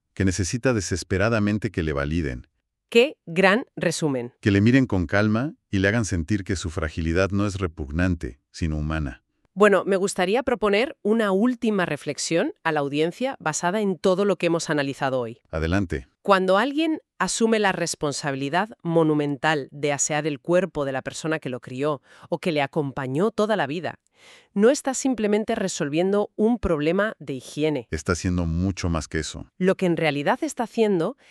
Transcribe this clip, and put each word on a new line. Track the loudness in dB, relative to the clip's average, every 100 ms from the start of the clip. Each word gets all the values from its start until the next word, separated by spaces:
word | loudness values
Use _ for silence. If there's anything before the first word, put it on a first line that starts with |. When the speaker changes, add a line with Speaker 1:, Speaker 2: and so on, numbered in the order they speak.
| _
Speaker 1:
que | 0
necesita | 0 0 -2 0 0
desesperadamente | 0 0 -4 -2 0 2 2 0 0 -2
que | -2
le | -2
validen. | -2 -2 -2 -2 -6 -12 _ _ _ 0
Speaker 2:
Qué | 2 2 0
gran | -8 2 4 4 0 -4
resumen. | -4 -2 -2 -2 -6 -4
Speaker 1:
Que | 2
le | 4
miren | 6 6 4
con | 2 0
calma | 2 2 0 -2 -8 _
y | 0
le | 2
hagan | 2
sentir | 0 -2 -2 -2
que | -2 -4
su | -4
fragilidad | -4 -4 -4 0 2 2
no | 0 -2
es | -2
repugnante, | -6 -6 -6 -2 0 0 -6 -12 _
sino | -6 -4 -2
humana. | -2 -4 -6 -8 _ _ _
Speaker 2:
Bueno, | 4 4 6
me | 2 0
gustaría | -2 -2 -2 0
proponer | -2 0 0 0 0 -4
una | -2 0 2
última | 2 2 0 -2 0 -2
reflexión | -4 -6 -6 -2 0 -2 -4
a | -2
la | -2
audiencia | 0 0 -2 -2 -6 -4
basada | -6 -2 -2 0
en | -2 0
todo | 2 2
lo | 2 2
que | 0
hemos | 0 0
analizado | -2 -2 -2 -2 -2
hoy. | -4 -10 _
Speaker 1:
Adelante. | -4 0 0 0 -4 -8 _
Speaker 2:
Cuando | 2 4 4 2
alguien | 2 0 -2 -2 -6 -6
asume | -4 0 2 2
la | 2
responsabilidad | 0 -4 -4 -4 -4 -4 -4 -2 -2 -2 -6
monumental | 0 2 4 2 0 0 0 0 -4
de | -4 -2
asear | 0 0 -2 -2
el | -4
cuerpo | 0 0 0 -2
de | -4
la | -4
persona | -6 -8 -4 -4
que | -4
lo | -10
crió | -8 -4 -2 -2 _ -20 -8
o | -6
que | -2
le | 0
acompañó | 0 -2 -4 -4 -4 0 0
toda | 0 0 0
la | -2
vida, | -4 -8 -10 _ _ -20 -20 _
no | 2 4
está | 4 0
simplemente | -2 -2 0 2 0 0
resolviendo | -2 -2 -2 -2 0 2 2 0 0
un | 2 2
problema | 0 0 2 2 0 -4
de | -10
higiene. | -10 -8 -2 0 0 -4
Speaker 1:
Está | -4 -2
haciendo | 0 0 0 0
mucho | 0 0 -2 -2
más | -2 -2
que | -4
eso. | -6 -8 -14 -4
Speaker 2:
Lo | 0 0
que | 0
en | 0
realidad | 0 -2 -2 -2
está | -4 -6
haciendo | -6 0 2 2 0 -6 _